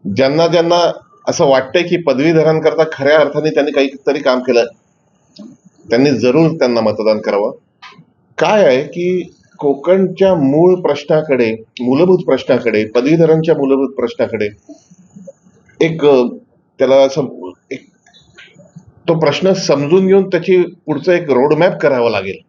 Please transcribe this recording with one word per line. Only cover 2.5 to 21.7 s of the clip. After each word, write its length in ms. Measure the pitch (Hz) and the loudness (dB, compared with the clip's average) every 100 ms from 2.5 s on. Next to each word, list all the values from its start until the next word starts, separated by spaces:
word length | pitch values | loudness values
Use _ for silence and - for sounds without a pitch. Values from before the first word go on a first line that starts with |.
| 156 151 151 156 | 2 0 0 -2
खऱ्या 260 | - 139 156 | -2 2 2
अर्थाने 320 | 143 147 156 | 2 0 -2
त्यांनी 220 | 147 147 | -2 -2
काहीतरी 460 | 139 135 - - 135 | 0 -2 -2 -4 -2
काम 220 | 139 127 | 0 -2
केलं, 240 | 123 120 117 - _ _ _ _ _ - - - _ _ - | 0 0 0 -6 _ _ _ _ _ -20 -20 -20 _ _ -4
त्यांनी 200 | 117 143 | 0 2
जरूर 400 | 123 120 135 165 | 2 2 2 2
त्यांना 300 | 160 127 117 | 0 -2 0
मतदान 380 | 110 107 107 107 | -2 -2 -2 -2
करावं. 340 | 107 101 110 - _ _ - - _ _ _ - | -2 -2 -2 -6 _ _ -20 -20 _ _ _ -2
काय 260 | 156 214 | 0 4
आहे 180 | 165 131 | 4 2
की 500 | 151 175 175 180 165 _ _ _ | -2 -6 -4 -4 -6 _ _ _
कोकणच्या 760 | 147 139 160 190 185 165 190 | -4 -2 0 0 0 0 0
मूळ 400 | 175 135 147 175 | 2 0 2 2
प्रश्नाकडे, 800 | 185 175 - - 156 151 127 117 110 - - | 2 -2 -4 -2 -2 0 0 0 -2 -12 -8
मूलभूत 380 | 123 135 180 180 | -2 0 2 2
प्रश्नाकडे, 680 | - 131 - 123 117 107 | 2 -4 0 -2 0 -2
पदवीधरांच्या 680 | 107 120 131 165 160 160 160 | 0 -2 0 2 2 2 2
मूलभूत 400 | 147 139 135 135 | 0 0 0 -2
प्रश्नाकडे 540 | - 117 117 113 110 104 104 _ - _ _ _ - - - _ _ _ _ | -4 -8 -4 -4 -4 -6 -8 _ -20 _ _ _ -20 -20 -20 _ _ _ _
एक, 260 | 165 160 143 | -2 0 2
अ, 160 | 131 123 - _ _ _ _ | 2 0 -6 _ _ _ _
त्याला 160 | 131 | 2
असं 560 | 135 135 151 135 - 90 - _ | 4 2 0 -6 -10 -18 -20 _
एक 160 | 135 _ _ _ - _ - - _ _ - _ _ - | -16 _ _ _ -20 _ -20 -20 _ _ -20 _ _ -4
तो 100 | 165 | 0
प्रश्न 340 | 160 - 185 | 0 0 0
समजून 540 | 170 - 143 143 185 190 | 0 0 -2 2 2 4
घेऊन 220 | 196 190 | 2 2
त्याची 340 | 170 165 185 170 - - | -4 0 0 0 -6 -8
पुढचं 260 | 143 180 | -6 0
एक 180 | 175 160 | 0 2
रोडमॅप 500 | 123 143 151 180 | 0 2 2 0